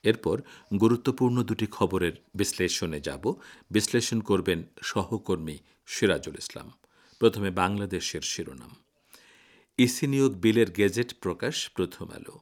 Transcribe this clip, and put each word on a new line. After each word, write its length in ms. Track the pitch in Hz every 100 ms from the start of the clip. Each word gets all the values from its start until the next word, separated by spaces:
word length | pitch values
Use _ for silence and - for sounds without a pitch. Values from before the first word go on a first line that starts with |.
এরপর 320 | - 110 85 101 - - _
গুরুত্বপূর্ণ 640 | 101 110 120 - 123 123 123
দুটি 240 | 104 110 107
খবরের 480 | - 95 92 87 82 _
বিশ্লেষণে 640 | 95 98 - 92 - 87 76
যাব। 240 | 73 69 117 - - - _
বিশ্লেষণ 480 | 107 104 120 - 117
করবেন 380 | 107 98 87 85 82 -
সহকর্মী 760 | - - 90 110 - 90 78 76 _ _ -
সিরাজুল 480 | - 104 76 78 76
ইসলাম। 300 | - - - - _ _ _ _
প্রথমে 300 | 113 110 101
বাংলাদেশের 720 | 92 92 101 98 90 - 80
শিরোনাম। 500 | - - 78 65 60 - _ _ _ - _ _ _ _ _ -
ইসি 280 | 123 123 143
নিয়োগ 260 | 135 135
বিলের 340 | 95 110 110 107
গেজেট 400 | 90 101 101 120 -
প্রকাশ, 360 | 95 85 127 160 -
প্রথম 380 | - 90 - 85
আলো। 240 | 73 - -